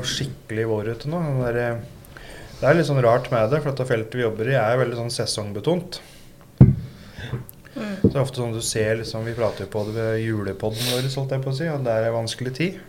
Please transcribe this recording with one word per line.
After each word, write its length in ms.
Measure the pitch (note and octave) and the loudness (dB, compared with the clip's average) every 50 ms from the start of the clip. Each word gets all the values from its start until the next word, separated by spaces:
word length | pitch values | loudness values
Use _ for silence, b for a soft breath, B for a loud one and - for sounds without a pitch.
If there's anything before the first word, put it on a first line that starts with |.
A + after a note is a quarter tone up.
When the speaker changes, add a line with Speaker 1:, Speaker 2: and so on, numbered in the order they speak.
Speaker 1:
skikkelig 640 | B2 - - - C#3 C3+ - - - - A2 A2 A2+ | -2 -4 -4 -4 -6 -6 -8 -12 -10 -6 -4 -2 0
vår 220 | A2+ A2 G#2 G2+ A2 A#2 | 0 0 0 -2 -4 -6
ute 140 | - - C#3+ | -6 -6 -6
nå. 120 | E3 F3+ | -4 -2
Den 200 | E3+ D3 C3+ C3 | -2 0 0 0
der, 380 | B2+ A#2+ A#2 A#2+ A#2+ A#2 A#2 A2+ - - - - - B B B B B B B B B B - | 0 0 0 0 0 -2 -2 -4 -8 -12 -16 -20 -20 B B B B B B B B B B 2
det 80 | A#2+ C3 | 4 6
er 60 | D#3+ | 6
litt 120 | E3+ D3+ | 6 4
sånn 160 | C3+ C#3+ C3+ | 4 4 4
rart 280 | A#2+ A2+ A#2 B2+ C3 - | 6 6 6 4 2 2
med 200 | C3+ A#2 G#2+ A2 | 2 2 4 4
det, 120 | C#3+ D#3 | 2 0
for 80 | D3 C#3+ | 0 -2
dette 160 | C3 - B2+ | -2 -2 0
feltet 280 | B2+ A#2+ A2+ A2 - - | 0 0 0 0 -2 -2
vi 80 | B2 A#2+ | 0 0
jobber 240 | A2 G2+ G#2 A2 B2 | 0 0 -2 0 2
i 40 | C#3 | 2
er 220 | B2+ G#2+ A2 A#2+ C3 | 2 4 4 4 2
veldig 180 | B2+ A#2+ A#2+ | 2 0 0
sånn 160 | A#2 A#2 A#2 | -4 -4 -4
sesongbetont. 880 | - - A2 - - A2 G2+ G#2 G2+ G#2 G2 D3+ F3 F3+ E3+ - - - B B B B B B B - - - - - - - - - - - - - - - - - - - - - - - - - - - - C4+ | -4 -2 -2 -2 -4 -4 -6 -6 -8 -2 0 0 0 0 -2 -6 -12 -14 B B B B B B B -20 -20 0 8 10 10 10 10 4 -4 -10 -14 -16 -18 -16 -14 -12 -10 -10 -10 -10 -12 -14 -18 -20 -20 -14 -12 -10
Speaker 2:
Mm. 160 | A3 G#3 G3 F#3+ | -8 -8 0 2
Speaker 1:
Så 80 | - - | 2 2
det 80 | - | 2
er 60 | C#3 B2 | 2 0
ofte 160 | B2+ - B2+ | 0 -2 -4
sånn 140 | A#2+ A#2 A2 | -4 -4 -4
du 60 | A2+ A2+ | -4 -4
ser, 320 | - - A2+ G#2+ G#2+ A2+ A2+ | -2 0 0 2 2 0 -2
liksom, 280 | A2 - - A2 A2+ A#2 | -4 -6 -6 -6 -6 -4
vi 60 | A#2 | -2
prater 300 | A#2+ A2+ G2+ - - G2 | 0 0 0 0 -4 -6
jo 40 | F#2 | -4
på 120 | - G#2+ G#2 | -4 -4 -4
det 80 | G#2 G#2+ A2+ | -2 -2 -2
ved 240 | A2+ A2+ A2+ A2+ A2+ | 0 0 0 0 0
julepodden 640 | A2+ A2 G#2 G2+ G2 G2 - G#2+ G#2+ A2 A#2 B2 B2+ | 0 0 0 -2 -4 -4 -4 -4 -4 -2 -2 -2 -2
vår, 140 | B2+ B2+ C3 C3+ - | 0 0 -2 -2 -2
holdt 200 | C#3+ C3+ C3 C3+ | -4 -2 -2 -2
jeg 80 | C3+ C3+ | -2 -2
på 80 | C3+ | -2
å 40 | C3 C3 | -4 -2
si, 100 | E3 E3 | -2 -2
og 140 | D3+ C#3 C3 | -2 -2 0
det 60 | A#2+ A2+ | 0 0
er 140 | A2 A2+ A#2 | 2 0 0
en 80 | A2+ | 0
vanskelig 380 | A#2 A#2 A2 - - B2 B2+ C3 | -2 -2 -4 -4 -4 -6 -4 -2
tid. 220 | - D#3 F#3+ F3+ - - | -2 -2 -2 -4 -8 -14